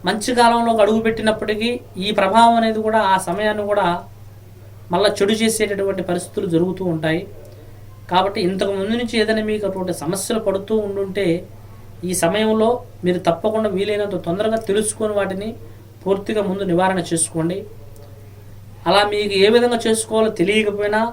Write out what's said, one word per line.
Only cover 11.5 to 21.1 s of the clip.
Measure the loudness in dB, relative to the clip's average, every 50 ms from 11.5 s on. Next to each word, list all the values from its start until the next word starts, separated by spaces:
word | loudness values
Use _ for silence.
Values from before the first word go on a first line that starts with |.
| -18 -18 -18 -18 -18 -18 -18 -18 -14 -8 -6 -4
ఈ | -2 0
సమయంలో | 0 2 2 2 2 2 4 4 4 2 2 0 -4 -14 -14 -4 -2
మీరు | 0 0 2 2 0
తప్పకుండా | 0 2 -2 -2 0 0 0 0 0
వీలైనంత | -2 -2 -2 0 -2 -2 -2 -4 -6 -4
తొందరగా | -4 -2 -2 0 -2 -2 -2 -2 0
తెలుసుకొని | 0 0 0 -2 -4 -4 -4 -2 0 -2
వాటిని | -2 -2 -4 -6 -6 -8 -10 -10 -16 -18 -18 -20 -20 -20 -20 -8
పూర్తిగా | -2 -2 -2 0 -2 -2 -2 0 0 0
ముందు | -2 -2 0 0
నివారణ | 2 2 2 2 0 0 -2 -2
చేసుకోండి. | -2 -2 -2 -2 -2 -2 -2 -2 -2 -4 -8 -12 -16 -18 -18 -18 -18 -18 -18 -18 -20 -20 -20 -20 -20 -20 -20 -20 -18 -18 -18 -20 -20 -6 -2 2
అలా | 4 4 4 2
మీకు | 0 -2 -2 0 2 4 6
ఏ | 6 6
విధంగా | 6 4 4 0 0 2
చేసుకోవాలో | 0 0 0 0 0 2 2 2 2 2 0
తెలియకపోయినా | 0 2 2 2 2 0 0 -2 -2 0 2 0 0 -2